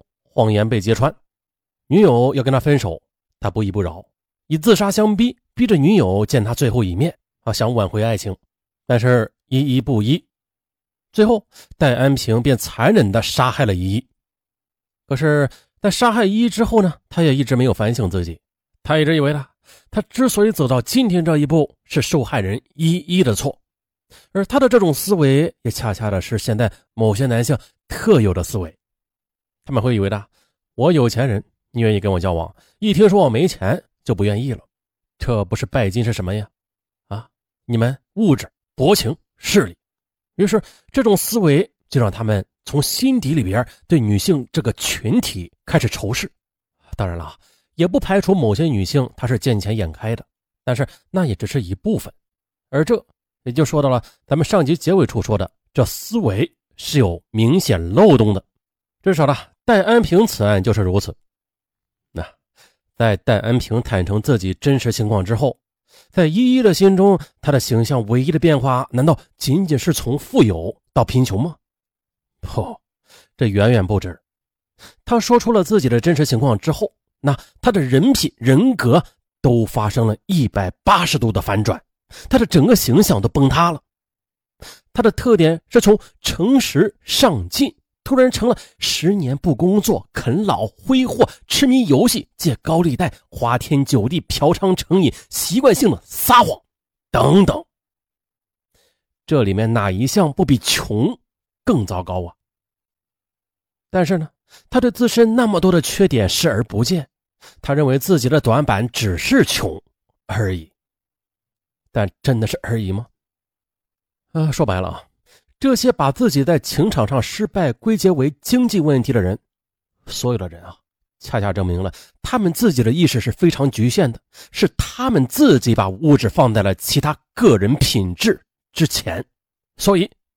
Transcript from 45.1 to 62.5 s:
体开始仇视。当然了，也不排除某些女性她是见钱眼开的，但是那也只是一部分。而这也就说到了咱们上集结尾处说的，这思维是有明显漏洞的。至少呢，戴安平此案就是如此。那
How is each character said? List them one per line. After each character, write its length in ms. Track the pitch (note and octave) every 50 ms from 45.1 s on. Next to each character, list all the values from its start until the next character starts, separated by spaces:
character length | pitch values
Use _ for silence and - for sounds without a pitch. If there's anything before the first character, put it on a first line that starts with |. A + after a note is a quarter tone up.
| D#3+ B3
体 300 | - - - F#2+ F2 - _ _ _
开 120 | - - D#3
始 100 | - A2
仇 240 | - - - G2
视。 200 | - - - - - _ _ _ _ _ _ _ _ _ _ _ -
当 120 | - G#2+ F#2
然 80 | E2+
了， 220 | E2+ D#2+ D#2 - _ _ _ _ _ _ _ _
也 100 | - E3
不 140 | F3+ F3+ C#4
排 200 | - - F#3+ G3+
除 140 | - - G3
某 220 | F#3 C3 A2 G2+
些 80 | F#2+ E3
女 200 | E3 C3+ G2+ F#2+
性 240 | - - C#3+ B2+ A#2+ -
她 120 | - - A#2
是 100 | B2+ A2+
见 220 | - C3+ A#2 G2+
钱 160 | F#2 G#2 A2
眼 160 | A2 F#2+ D#2+
开 240 | E2 - - A2 A#2
的， 100 | A2+ - _ _ _ _ _ _ _ _
但 120 | - B2+
是 120 | A#2 C#3 - - _ _ _
那 140 | - F#3+ F3+
也 100 | C#3 G2+
只 100 | - -
是 160 | G2+ - C#3+
一 140 | G#2 F2 F#2+
部 240 | - - G#3 A3 -
分。 120 | - - - _ _ _ _ _ _ _ _ _ _ _
而 140 | - C#3 D#3
这 220 | - A#3+ - - _ _ _ _ _ _ _ _
也 80 | B2+
就 120 | A#2+ C#3+ D#3
说 180 | B2 - D3+
到 80 | C#3 C3+
了 140 | B2+ A#2+ - - _ _ _
咱 100 | _ C#3
们 80 | D#3 D#3+
上 220 | - - G3 D#3
集 100 | B2+ E3+
结 180 | - - D#3+ F#3
尾 120 | G3 C#3+
处 160 | - - A#2
说 160 | F2 - A2 -
的， 140 | F#2 - - _ _ _ _
这 120 | - A#2+
思 320 | - - - - - G#3+ A#3
维 340 | G3 A#2+ F#2 G2+ C#3 - - _ _ _ _
是 220 | - - - - C#3+
有 240 | A#2+ F2+ E2+ E2+ - _
明 300 | - A2 A2+ A2+ D3+ F#3+
显 200 | - - G#2 E2+ E2 E2+
漏 280 | F#2+ C#3 G#3 G#3+ D3 A#2+
洞 160 | A2+ G#2 G2+
的。 100 | F#2+ - _ _ _ _ _ _ _ _ _ _ _ _
至 100 | G3 F#3
少 140 | D3 - -
呢， 80 | C#3 - - - _ _ _
戴 180 | - F3+ G3 F#3
安 180 | G#3 A#3 A#3+
平 240 | A3+ - E3+ F#3 A3+
此 180 | G#3+ - - G#2
案 200 | G#2 G#2+ G2 F#2+
就 100 | A#2 G2+
是 80 | G#2
如 180 | G2 F#2 F2+ G2+
此。 160 | - - E2+ - _ _ _ _ _ _ _ _ _ _ _ _ _ _ _ _ _ _
那 140 | _ - - - - _ _ _